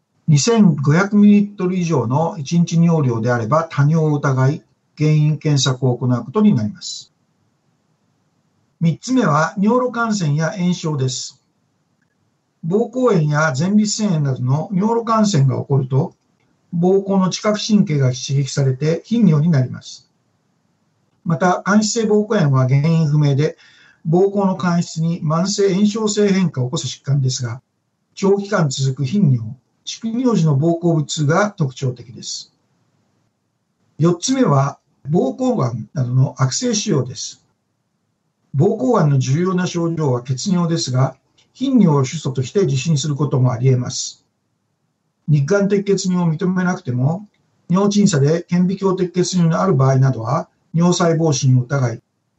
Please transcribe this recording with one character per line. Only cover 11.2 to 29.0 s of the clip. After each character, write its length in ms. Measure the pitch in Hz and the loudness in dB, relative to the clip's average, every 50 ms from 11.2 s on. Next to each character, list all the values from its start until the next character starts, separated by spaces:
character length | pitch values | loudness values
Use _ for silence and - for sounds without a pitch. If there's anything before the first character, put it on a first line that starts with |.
| - - - _ _ _ _ _ _ _ _ _ _ _ _ _ _ _ _ _ _ _ _ _ _ _ _ _ - | -10 -14 -16 _ _ _ _ _ _ _ _ _ _ _ _ _ _ _ _ _ _ _ _ _ _ _ _ _ -6
膀 240 | 160 185 220 240 - | -2 0 0 0 -2
胱 240 | - 254 254 240 208 | -2 0 2 2 2
炎 160 | 170 151 147 | 2 2 2
や 240 | 147 147 156 156 135 | 0 0 0 0 0
前 200 | 131 170 190 208 | -2 -2 2 2
立 200 | 214 214 208 - | 2 2 0 -2
腺 120 | - 214 196 | -4 -2 -2
炎 120 | 170 156 | 0 0
な 140 | 143 139 131 | 0 -2 -2
ど 80 | 123 127 | -2 -2
の 260 | 123 135 156 160 - 208 | -2 -2 -2 -2 -4 -2
尿 280 | 175 202 226 233 233 | -2 0 0 0 -2
路 40 | 226 | -2
感 220 | 233 226 220 214 | 0 0 2 2
染 180 | 208 - 147 135 | 2 2 2 2
が 160 | 131 117 117 | 2 0 -2
起 60 | - | -2
こ 120 | - 143 131 | -2 0 0
る 100 | - - | 0 0
と、 260 | 135 131 170 - - _ _ _ _ _ _ _ _ _ _ - - | -2 -2 -2 -2 -8 _ _ _ _ _ _ _ _ _ _ -8 -4
膀 280 | 170 170 180 196 196 196 | 0 2 2 2 2 0
胱 140 | 190 196 190 | 0 0 0
の 120 | 185 175 | 0 0
知 100 | - - | -2 -2
覚 200 | - 214 208 208 - | -2 -2 -2 -2 -2
神 200 | - 214 196 - | 0 2 2 2
経 140 | - 151 143 | 2 0 0
が 80 | 135 | 0
刺 360 | 127 127 - - - 135 139 139 | 0 0 -2 -6 -4 -2 -2 -2
激 20 | |
さ 180 | 131 - 143 139 | -2 -2 -2 0
れ 100 | 135 131 | 0 0
て 280 | 127 151 156 165 - - | -2 -2 -2 -2 -4 -4
頻 200 | - 214 240 220 | -4 0 2 4
尿 200 | 175 156 147 151 | 4 4 4 2
に 60 | 175 160 | 2 2
な 120 | 135 123 | 2 0
り 60 | 113 | -2
ま 120 | 110 - - | -4 -12 -16
す。 280 | - - - _ _ _ _ _ _ _ _ _ _ _ _ _ _ _ _ _ _ _ _ _ _ _ _ - | -18 -20 -20 _ _ _ _ _ _ _ _ _ _ _ _ _ _ _ _ _ _ _ _ _ _ _ _ -4
ま 120 | 175 160 | -4 -2
た、 260 | - 185 180 180 - - | 0 2 0 0 0 0
間 200 | 185 202 214 214 | 0 2 2 2
質 160 | - - 233 | 0 -2 -2
性 60 | 220 | 0
膀 200 | 196 214 208 208 | 2 2 0 0
胱 140 | - 226 202 | 0 0 0
炎 120 | 160 143 131 | 2 2 2
は 160 | 131 127 123 | 2 2 2
原 180 | 135 139 143 | 2 2 2
因 200 | 165 165 165 160 | 2 2 2 2
不 120 | 143 147 151 | 2 2 2
明 180 | 147 143 139 | 2 2 2
で、 200 | 131 151 165 - _ - - _ _ _ _ _ _ - 160 | 0 0 -2 -4 _ -20 -20 _ _ _ _ _ _ -6 0
膀 240 | 156 180 196 196 202 | 2 2 2 2 2
胱 140 | 202 196 | 0 0
の 100 | 190 185 | 0 -2
間 260 | - - 175 170 170 170 | -2 -2 -2 0 0 -2
質 160 | - - 160 | -4 -4 -4
に 240 | 160 165 170 - 175 | -4 -4 -4 -4 -4
慢 240 | 151 160 170 185 | -2 -2 -2 -2
性 280 | 196 - - 196 196 175 | -2 -2 0 0 0 2
炎 120 | 196 214 | 2 0
症 220 | 208 208 226 220 208 | 0 0 0 -2 -2
性 240 | 208 208 208 202 190 | 0 0 0 2 2
変 180 | 190 185 156 | 2 0 -2
化 120 | - 131 123 | -2 -4 -6
を 40 | |
起 40 | 127 | -4
こ 60 | - - | -4 -6
す 80 | - | -6
疾 180 | 127 - - - | -8 -10 -10 -4
患 160 | 143 139 143 | -2 -2 0
で 100 | 131 127 | 0 -2
す 140 | 127 - 123 | -2 -4 -6
が、 160 | 117 120 135 _ _ _ _ _ _ _ _ _ _ _ | -8 -8 -10 _ _ _ _ _ _ _ _ _ _ _
長 240 | - 196 196 196 202 | -2 0 2 2 2
期 100 | 196 - | 0 -2
間 200 | 214 185 160 139 | -2 0 0 0
続 260 | 131 - 135 135 131 | -2 -2 -2 -2 -2
く 100 | - | -2